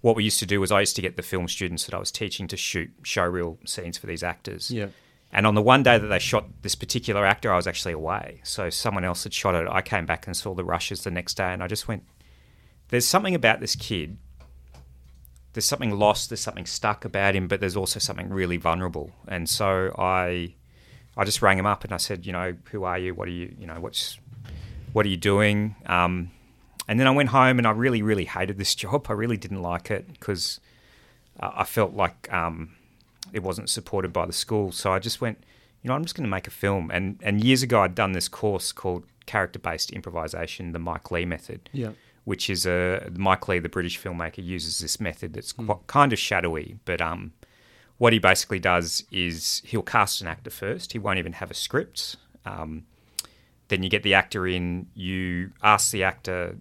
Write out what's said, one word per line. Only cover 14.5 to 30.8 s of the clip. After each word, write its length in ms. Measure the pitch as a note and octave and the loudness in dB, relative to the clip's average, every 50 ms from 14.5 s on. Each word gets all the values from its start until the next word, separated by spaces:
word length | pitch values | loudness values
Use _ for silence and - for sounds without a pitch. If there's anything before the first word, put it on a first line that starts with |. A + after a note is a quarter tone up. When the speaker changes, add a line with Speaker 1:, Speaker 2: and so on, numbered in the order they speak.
| - - - - - - - - - - - - - - - - - - - - - | -20 -20 -20 -20 -20 -20 -20 -20 -20 -20 -20 -20 -20 -20 -20 -20 -20 -20 -20 -8 -6
Speaker 1:
There's 120 | A2+ G2 | -2 0
something 320 | - B2+ - C3+ A2 G2+ | 0 0 0 0 0 2
lost, 320 | G2+ G#2 G#2 G2+ - - - | 6 6 6 6 4 0 -6
there's 120 | A2+ - | -6 -6
something 240 | - A#2 - G2 F2 | -6 -8 -8 -8 -8
stuck 400 | - - - - G#2+ G#2 - - | -8 -6 0 0 0 0 0 -6
about 280 | F#2+ - G2 G2 G2 G2 | -4 0 2 2 4 4
him, 120 | G2 F#2 | 2 2
but 140 | F2 G2 F#2+ | 0 0 0
there's 160 | G2+ F#2+ F2+ | 0 -2 0
also 200 | G2+ F#2+ - - G#2 | -2 -2 -2 -2 -2
something 300 | - - - F2 F#2 F#2+ | -2 -4 -4 -6 -8 -6
really 280 | G2 F#2+ F#2 F2 F2+ | -2 -2 0 0 -2
vulnerable." 540 | E2+ - E2+ E2 F2+ F#2 F2 D#2+ E2 C#2+ - - _ - | 0 0 0 0 0 -2 -4 -4 -6 -10 -10 -14 _ -12
And 200 | - F#2+ F2+ E2+ | -8 -6 -6 -2
so 480 | - - - G#2+ G2 F#2+ F#2 F#2+ F#2+ - | -2 -2 0 2 2 2 2 2 0 0
I, 560 | - F#2 F#2 F#2 F#2 F2+ F2+ F2+ F2+ E2+ E2+ - _ - _ - - - - - - - - - | 0 2 2 2 2 2 0 -2 -4 -4 -6 -10 _ -20 _ -20 -20 -20 -20 -20 -20 -20 -14 -4
I 80 | - G2+ | -2 0
just 180 | G2+ G#2+ - | 0 0 4
rang 160 | A#2 G2 F#2+ | 6 6 6
him 80 | F#2+ F#2+ | 6 4
up 180 | G#2 G2+ - - | 2 0 0 -2
and 80 | G#2 G2 | -8 -4
I 40 | |
said, 280 | E2+ - - G#2 F2+ F2 | -4 -4 -4 -4 -8 -6
you 80 | F#2 F2+ | -6 -4
know, 220 | F2 F#2 F#2 F2+ F2 - - | -4 -4 -4 -6 -8 -14 -10
"Who 120 | - G#2 F#2+ | -8 -6 -4
are 160 | F#2 F2+ F#2 | -2 -2 -2
you? 140 | F#2 F#2 F2+ | -2 -4 -4
What 160 | F#2 F#2+ F2+ | -4 -6 -6
are 20 | |
you, 240 | F2 F2 F2 G2 - | -6 -8 -8 -10 -12
you 80 | - G#2 | -14 -14
know, 140 | E2 D#2+ E2+ | -12 -10 -8
what's, 400 | E2+ - - - - - - - - - - - - - - - - - - - - - - | -10 -6 -4 -6 -6 -6 -8 -14 -18 -20 -18 -16 -16 -14 -14 -14 -14 -14 -14 -14 -14 0 2
what 120 | A2 G#2 | 2 4
are 40 | G2+ | 4
you 80 | F#2+ | 2
doing?" 580 | F2 E2 G#2 G2 G2+ G#2+ G#2 G#2 G#2 G#2 A2 G#2+ - - | 2 4 4 6 6 6 6 4 2 0 -2 -4 -8 -2
Um, 460 | - F2 F2 F2 F2 F2+ F2+ E2+ F2+ - - _ _ _ _ _ _ _ - - | 2 4 4 4 4 2 0 -4 -6 -10 -20 _ _ _ _ _ _ _ -14 -4
and 120 | - G#2+ A#2+ | 0 2 4
then 80 | C3 | 6
I 40 | C3 | 6
went 180 | C3+ C#3+ C#3+ A#2+ | 6 6 4 4
home 280 | A#2 C3+ C3 B2+ B2+ | 6 6 6 6 6
and 80 | B2 A#2 | 4 4
I 60 | A2+ | 4
really, 300 | G#2+ A2 B2 C3+ A#2+ A2 | 2 4 2 2 2 2
really 240 | G#2 G#2+ G#2+ G2 E2 | 2 2 2 2 0
hated 320 | - - F#2 F#2+ F#2+ G2+ | -2 -2 -4 -2 -2 -2
this 180 | G2 G2 - - | -2 -2 -2 -2
<laughs> 80 | - - | -2 -2
job. 240 | F2 - C#3+ - - | -2 -2 -2 0 -2
I 40 | G#2 | -2
really 240 | G#2+ A2+ A#2+ A#2 | -2 0 -2 -2
didn't 240 | G2 - F2 G2 F#2+ | -4 -4 -8 -6 -6
like 280 | F2 E2+ F2 E2+ - - | -4 -4 -4 -4 -2 -4
it 280 | G#2+ F#2 - - - - | -6 -6 -6 -10 -20 -10
'cause, 400 | - - G2+ E2 - - - - _ _ _ _ | -4 -4 -2 -2 -2 -4 -6 -8 _ _ _ _